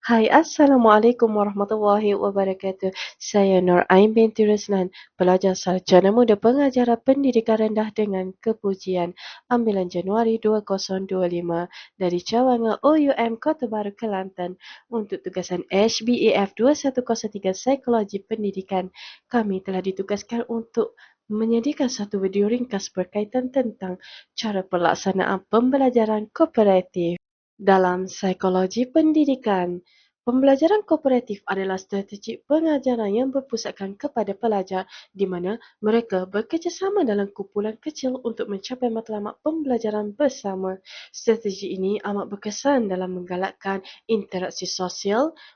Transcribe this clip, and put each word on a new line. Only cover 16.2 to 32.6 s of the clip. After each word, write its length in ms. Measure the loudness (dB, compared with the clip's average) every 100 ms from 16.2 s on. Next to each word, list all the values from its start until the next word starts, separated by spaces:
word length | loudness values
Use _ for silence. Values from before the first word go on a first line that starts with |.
| 4
A 160 | 4 0
F 80 |
dua 240 | 2 2 2
satu 240 | 0 -4
kosong 320 | -2 -4 -4
tiga 240 | -4 -4 -2
Psikologi 640 | -2 -2 0 0 0 -6
Pendidikan, 720 | -8 -6 -4 -6 -4 -4 -4 -14 -20 -20 _
kami 400 | -2 0 -4 -4
telah 160 | -4
ditugaskan 640 | -4 -6 -4 -6 -4 -8 -4
untuk 480 | -6 -4 -4 -4 _ -20 _ _
menyediakan 640 | -4 0 2 0 -2 -2
satu 300 | -2 -6 -2
video 240 | -2 0 2
ringkas 460 | 0 -2 -6 -6
berkaitan 580 | -6 -6 -4 -4 -4 -2
tentang 480 | -2 -2 -6 -10 -10 -14 -20 _ -8
cara 240 | -4 -4
pelaksanaan 840 | -2 2 2 2 0 0 0 -2 _
pembelajaran 800 | 2 2 2 2 2 2 0 -4
kooperatif. 880 | 0 0 4 6 4 2 -4 -2 -4 _ _ _ _
Dalam 480 | 4 4 4 0 -6
psikologi 800 | -6 -4 -2 0 0 -2 -2 -2
pendidikan, 960 | 2 2 2 2 0 0 -2 -2 -6 _ _ _ _
pembelajaran 640 | -2 2 4 4 4 2 2
kooperatif 560 | 0 2 0 -2 -12 -6
adalah 320 | -4 -4 -6
strategi 560 | -6 -6 -6 -12 -12 -14
pengajaran 720 | _ 0